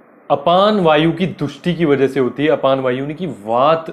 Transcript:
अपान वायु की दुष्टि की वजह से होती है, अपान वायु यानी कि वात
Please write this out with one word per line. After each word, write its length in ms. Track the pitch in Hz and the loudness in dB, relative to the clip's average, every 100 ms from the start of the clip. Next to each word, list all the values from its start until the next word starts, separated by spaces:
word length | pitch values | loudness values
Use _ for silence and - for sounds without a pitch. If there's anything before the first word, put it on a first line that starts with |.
| _ _ - | _ _ -4
अपान 500 | 147 - 180 208 214 | -2 2 2 4 2
वायु 320 | 165 151 165 | 2 4 2
की 140 | 156 143 | 0 -4
दुष्टि 480 | - 143 - 180 | -4 -8 -6 -4
की 120 | 160 165 | -2 2
वजह 220 | 139 135 | 2 2
से 120 | 135 | 0
होती 240 | 123 123 | -2 -2
है, 60 | 151 | -2
अपान 300 | 143 135 135 | 0 0 0
वायु 200 | 131 127 | 0 -4
यानी 140 | 139 | -6
कि 120 | 156 180 | -8 -10
वात 640 | 107 104 117 139 165 160 | -10 -4 0 2 0 -4